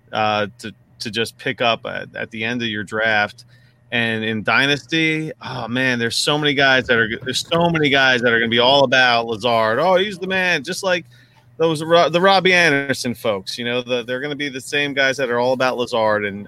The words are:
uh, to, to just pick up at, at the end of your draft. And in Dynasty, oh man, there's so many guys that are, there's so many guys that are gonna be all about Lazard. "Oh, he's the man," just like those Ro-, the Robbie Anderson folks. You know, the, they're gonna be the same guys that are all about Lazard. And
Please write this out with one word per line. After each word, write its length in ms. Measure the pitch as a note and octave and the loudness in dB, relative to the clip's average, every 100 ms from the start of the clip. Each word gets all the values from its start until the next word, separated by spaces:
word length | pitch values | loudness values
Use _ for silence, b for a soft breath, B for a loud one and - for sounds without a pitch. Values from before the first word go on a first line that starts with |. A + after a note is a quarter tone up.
| - | -10
uh, 360 | A2+ G#2+ G#2 G#2 - | -4 -2 0 -4 -8
to, 140 | A2 - _ - | -16 -16 _ -14
to 100 | A#2 | -8
just 260 | G#2 A2+ - | -6 -6 -6
pick 200 | C3+ G#2 | -8 -2
up 280 | A#2+ A2+ G#2+ | 0 0 -4
at, 280 | F#2+ F#2+ G2+ | -10 -10 -10
at 140 | A2+ | -10
the 140 | A2 | -8
end 180 | A2+ B2 | -6 -4
of 60 | A#2 | -4
your 160 | G#2+ | -6
draft. 640 | G2+ A2 A2+ G#2+ G#2 - - b b b - | -6 -2 0 2 0 -4 -20 b b b -6
And 320 | A#2+ A2+ A2+ | -2 -2 -2
in 200 | A2 A2 | -4 -4
Dynasty, 880 | G2 A#2 C#3 C#3+ - D#3+ D#3+ D#3 D#3 - | 0 2 2 0 -2 -2 0 -2 -6 -10
oh 260 | A#2+ A#2 A2+ | -12 -10 -6
man, 320 | B2 C3 A#2+ | -2 0 0
there's 160 | A#2 - | -2 -2
so 200 | - D3+ | -2 0
many 180 | D3 C3+ | 0 2
guys 320 | C#3 C3 B2+ | 4 4 2
that 100 | A#2 | 0
are, 120 | A2 A2+ | 0 -4
there's 240 | B2+ B2 - | -6 -6 -2
so 220 | E3+ E3+ | 0 2
many 200 | E3 D3 | 2 2
guys 320 | C#3 C3 B2 | 4 4 2
that 120 | A#2+ | 2
are 60 | A#2 | 2
gonna 100 | A#2 | 2
be 80 | A#2+ | 2
all 260 | A#2+ C#3+ C3 | 4 4 4
about 420 | C3 B2+ A#2+ A#2 | 4 4 2 0
Lazard. 500 | A2 A#2+ A#2 A2 A#2 | -4 0 2 2 2
"Oh, 200 | F3 F#3 | 2 2
he's 200 | G#3 F3 | 0 -6
the 80 | F#3 | -4
man," 380 | F#3+ F3+ E3 | -2 0 -2
just 180 | C3+ F3 | -4 -6
like 240 | F#3+ F3+ - b b b b - | -2 -2 -4 b b b b -2
those 260 | E3 D3+ | 0 0
Ro-, 260 | D#3+ E3+ D#3 | 2 4 4
the 100 | E3+ | 4
Robbie 340 | F#3+ F#3+ F3 F3+ | 4 4 4 4
Anderson 580 | E3 C#3 C#3 B2 B2 | 4 2 0 -4 -4
folks. 420 | A#2 A#2 G2 - - | -4 -2 -2 -6 -8
You 100 | A#2+ | -4
know, 180 | B2 | -4
the, 180 | A#2+ B2 | -2 -4
they're 180 | A#2 B2+ | -4 -6
gonna 160 | D3 C#3+ | -6 -6
be 140 | D3 | -8
the 100 | B2+ | -8
same 340 | - D3 C#3+ C#3 | -6 -4 -2 0
guys 200 | C3+ C3 | 0 0
that 120 | B2 | -2
are 80 | A#2+ | 0
all 160 | B2 | 0
about 240 | C3 C3 A#2+ | 2 0 0
Lazard. 480 | A#2+ A#2 A2 G#2 G#2 | -2 0 2 0 -2
And 220 | G2+ | -6